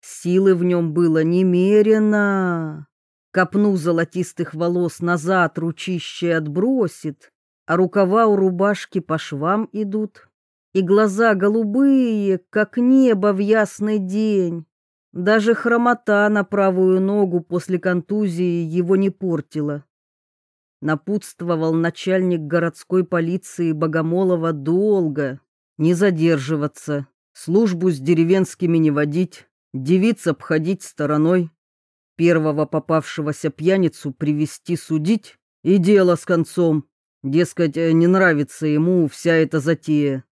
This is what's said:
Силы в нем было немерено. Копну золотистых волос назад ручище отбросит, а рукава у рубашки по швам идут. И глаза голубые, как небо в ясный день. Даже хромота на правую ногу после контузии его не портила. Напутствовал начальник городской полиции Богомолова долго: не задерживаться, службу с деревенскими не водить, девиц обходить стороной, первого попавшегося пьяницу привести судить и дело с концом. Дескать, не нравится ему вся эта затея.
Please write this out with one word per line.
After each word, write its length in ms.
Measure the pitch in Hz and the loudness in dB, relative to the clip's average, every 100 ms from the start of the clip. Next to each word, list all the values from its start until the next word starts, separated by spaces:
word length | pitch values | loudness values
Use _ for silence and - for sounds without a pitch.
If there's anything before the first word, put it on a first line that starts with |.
Силы 540 | - - 175 185 196 | -18 -10 0 2 4
в 100 | 180 | 2
нем 300 | 180 175 170 | 2 0 0
было 280 | 156 170 160 | 0 2 2
немерено. 1600 | 160 175 185 180 185 208 208 220 214 214 202 196 185 170 160 151 147 _ _ _ _ | 2 2 2 2 4 4 4 2 2 2 0 0 -2 -4 -6 -10 -18 _ _ _ _
Копну 440 | - 180 196 208 190 | -2 0 2 2 0
золотистых 800 | 156 165 165 180 175 - 165 | 0 0 -2 -4 -8 -6 -8
волос 460 | 156 170 175 175 - | -4 -4 -2 -2 -4
назад 580 | 175 175 156 185 165 - | -4 -2 0 0 0 -2
ручище 760 | 165 160 - 180 - - 170 | -6 -6 -6 -8 -8 -6 -2
отбросит, 1000 | 165 151 147 220 262 185 - 156 143 _ _ _ _ - | -2 -2 -4 -2 0 -2 -4 -12 -12 _ _ _ _ -4
а 100 | 170 | 0
рукава 500 | 185 202 190 214 226 | 0 2 2 2 2
у 100 | 202 | 2
рубашки 640 | 190 175 196 202 - 190 | 0 0 -2 -2 -4 -8
по 180 | - 156 | -4 -6
швам 500 | - 143 156 202 220 | -6 -6 -2 -2 -4
идут. 560 | 202 214 214 214 _ _ _ _ _ _ | -6 -6 -4 -6 _ _ _ _ _ _
И 80 | 190 | -2
глаза 540 | 180 202 214 190 233 | 2 4 2 2 2
голубые, 1040 | 196 202 214 214 208 277 269 247 214 202 185 _ | 2 0 0 -2 2 2 4 2 0 -2 -2 _
как 280 | - 208 - | -4 -2 0
небо 540 | 247 262 254 214 208 | 4 4 4 2 0
в 60 | 190 | 0
ясный 600 | 202 220 202 - 208 214 | 0 2 0 -2 -4 -2
день. 680 | 185 202 220 202 175 170 160 _ _ _ _ | -4 -2 0 0 -2 -4 -12 _ _ _ _
Даже 420 | - 180 220 214 | -4 2 2 2
хромота 760 | 226 240 233 240 240 - 202 208 | 0 2 2 2 0 0 2 2
на 140 | 208 | 2
правую 560 | 196 202 196 185 185 185 | -2 0 0 2 2 2
ногу 400 | 190 208 196 175 | 2 0 0 -2
после 380 | 165 175 165 180 | -4 -6 -4 -4
контузии 840 | 185 180 160 208 208 170 180 170 | -2 -2 -2 -4 -2 -2 -2 -2
его 340 | 165 170 175 190 | -2 -2 0 2
не 140 | 196 | 0
портила. 720 | 190 190 160 - 156 147 143 - _ _ _ _ _ _ _ _ _ | -2 -4 -4 -6 -6 -6 -6 -12 _ _ _ _ _ _ _ _ _
Напутствовал 960 | 151 156 - 208 - - 175 165 160 | -4 -4 -2 -6 -6 -12 -4 -2 0
начальник 680 | 165 165 165 - 185 185 175 | 0 0 -4 -2 0 0 -2
городской 600 | 151 170 165 - - 185 | 0 -2 -2 -6 -2 -2
полиции 680 | 180 175 165 185 - - 170 | 0 -2 -2 -4 -8 -4 -2
Богомолова 800 | 156 160 160 160 175 190 180 165 | -2 -2 -2 -2 0 0 0 -2
долго: 880 | 156 139 175 214 202 165 147 139 139 _ _ _ - | -4 -2 0 2 2 0 -2 -4 -6 _ _ _ -2
не 160 | 156 | 0
задерживаться, 1160 | 175 202 170 165 160 131 156 147 - - 147 139 _ _ | 2 2 2 2 2 -2 -4 -4 -8 -8 -6 -8 _ _
службу 580 | - - 185 226 175 185 | -18 -2 2 2 0 -2
с 80 | 147 | -2
деревенскими 800 | 135 165 165 190 180 - 175 165 | 0 0 2 2 0 -2 0 2
не 140 | 160 | 2
водить, 560 | 143 151 147 180 - _ _ _ | 0 -2 -2 -4 -6 _ _ _
девиц 540 | 131 131 185 214 240 - | -10 0 2 2 0 -4
обходить 560 | 147 - 160 160 190 | -6 -2 -2 -2 -6
стороной, 680 | - - 147 151 160 180 170 _ _ _ _ _ _ - | -8 -6 -2 0 2 2 0 _ _ _ _ _ _ 0
первого 480 | 170 165 156 147 | 2 2 0 -2
попавшегося 840 | 151 160 - 160 151 - 147 147 160 | -2 -4 -2 -2 -2 -8 -6 -4 -6
пьяницу 600 | - 156 190 170 - 147 | -2 0 2 0 -2 -12
привести 640 | 131 151 147 151 - - 170 | -6 -4 -2 -4 -6 -8 -8
судить 600 | - 156 151 220 - _ _ _ | -4 -4 0 -2 -4 _ _ _
и 140 | 147 196 | 0 2
дело 360 | 175 208 180 | 4 4 4
с 100 | 170 | 0
концом. 600 | - 175 160 - 170 156 - _ _ _ | 0 -2 -2 0 0 0 -4 _ _ _
Дескать, 500 | 135 147 175 - 170 | -4 0 -2 -2 -2
не 320 | 147 165 165 170 | 0 2 4 4
нравится 640 | 185 185 151 143 - 156 | 4 4 2 -2 -4 -2
ему 400 | 151 165 180 156 | 0 2 2 0
вся 260 | - 170 | -2 0
эта 240 | 165 156 156 | 2 2 -2
затея. 640 | 139 160 - 151 143 135 - | -2 -4 0 0 0 -2 -8